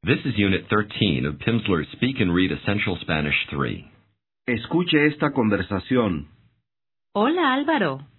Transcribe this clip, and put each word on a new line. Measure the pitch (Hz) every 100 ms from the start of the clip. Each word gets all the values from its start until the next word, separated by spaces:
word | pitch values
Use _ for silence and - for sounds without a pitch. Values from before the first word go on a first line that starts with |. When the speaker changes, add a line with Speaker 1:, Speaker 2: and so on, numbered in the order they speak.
Speaker 1:
This | 85 131
is | 151 104
Unit | 101 92 -
thirteen | 104 104 - 104 69 67
of | 73
Pimsleur's | - 113 - 87 73
Speak | - 123 135
and | 95
Read | 87 92
Essential | 87 - 104 104 87
Spanish | - 80 73 71 -
three. | 71 65 50 - _ _ _ _ _ -
Speaker 2:
Escuche | 117 - 165 175 151 151
esta | 147 147
conversación. | 139 110 101 95 98 - 127 110 80 71 _ _ _ _ _ _ _ _
Speaker 3:
Hola, | 202 226 349 302
Álvaro. | 262 294 311 180 135 139